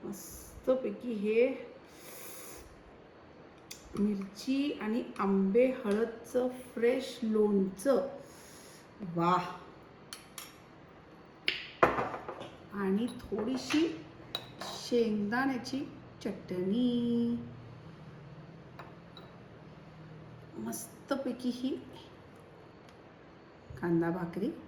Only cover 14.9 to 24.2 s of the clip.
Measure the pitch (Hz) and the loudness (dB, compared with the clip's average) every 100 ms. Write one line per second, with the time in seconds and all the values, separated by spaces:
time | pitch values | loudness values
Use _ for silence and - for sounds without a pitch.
14.9 | 247 220 214 202 240 269 254 240 269 294 | 4 4 4 2 4 4 2 -2 -4 -4
15.9 | - - - - 190 - 180 185 220 247 | -8 -16 -8 -6 -6 -4 -2 2 4 4
16.9 | 240 240 233 233 240 233 - - - - | 4 4 4 4 0 -4 -12 -14 -16 -16
17.9 | - - - - - - - - - - | -16 -16 -16 -16 -16 -16 -16 -18 -16 -16
18.9 | - - - - - - - - - - | -16 -18 -18 -16 -16 -18 -16 -16 -16 -16
19.9 | - - - - - - - 220 220 - | -16 -16 -16 -16 -16 -14 -8 -6 -6 -8
20.9 | - - 269 - 240 247 233 254 294 - | -14 -2 0 0 -2 -2 0 -2 -2 -6
21.9 | - - - - - - - - - - | -16 -16 -18 -20 -20 -20 -20 -20 -20 -20
22.9 | - - - - - - - - - 175 | -20 -20 -20 -20 -20 -20 -20 -14 -4 4
23.9 | 170 170 180 | 4 4 0